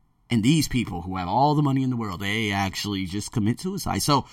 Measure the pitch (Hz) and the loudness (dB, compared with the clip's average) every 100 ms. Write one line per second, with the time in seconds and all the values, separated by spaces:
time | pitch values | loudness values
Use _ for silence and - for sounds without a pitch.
0 | _ _ _ 117 110 160 131 98 85 87 | _ _ _ 2 4 4 2 0 -2 -6
1 | 87 95 90 113 143 147 147 135 131 120 | -6 -6 -2 2 4 4 2 2 0 -2
2 | 107 87 98 107 107 98 98 - 104 98 | -4 -4 -2 -2 0 0 -2 -4 -4 -4
3 | 92 101 - 120 104 120 185 190 - 95 | -2 -6 -4 0 0 0 -4 -6 -2 -2
4 | - 139 - | 2 2 0